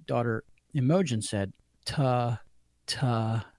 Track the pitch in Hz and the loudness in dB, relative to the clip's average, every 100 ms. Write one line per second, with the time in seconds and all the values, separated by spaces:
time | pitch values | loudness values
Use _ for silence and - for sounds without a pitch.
0 | - 123 120 110 - - _ 147 127 180 | -2 -2 0 -2 -6 -20 _ 0 4 4
1 | 165 113 - 104 98 - _ _ - - | 2 -2 -2 -2 -4 -8 _ _ -6 0
2 | 135 123 120 113 - _ _ _ - - | 2 2 0 -4 -10 _ _ _ -10 -2
3 | 131 113 113 113 - | 0 0 0 -2 -6